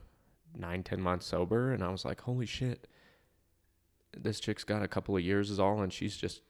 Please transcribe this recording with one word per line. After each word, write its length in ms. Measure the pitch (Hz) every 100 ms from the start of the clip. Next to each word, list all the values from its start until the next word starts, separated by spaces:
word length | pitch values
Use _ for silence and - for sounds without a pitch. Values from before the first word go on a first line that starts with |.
| - _ _ _ - -
nine, 260 | 87 90
ten 160 | 90 95
months 280 | 92 90 -
sober. 440 | 87 90 113 127
And 120 | 120
I 60 | 90
was 140 | 95
like, 160 | - -
"Holy 240 | - 127 113
shit, 400 | - 127 - - _ - _ _ _ _ _ _ _ _ _ _ -
this 220 | 107 104
chick's 240 | - 107
got 200 | - 104
a 40 | 98
couple 280 | 98 - 98
of 80 |
years 260 | 87 101 101
is 100 | 101
all, 220 | 98 107
and 100 | 95
she's 240 | - 98 -
just 240 | 90 -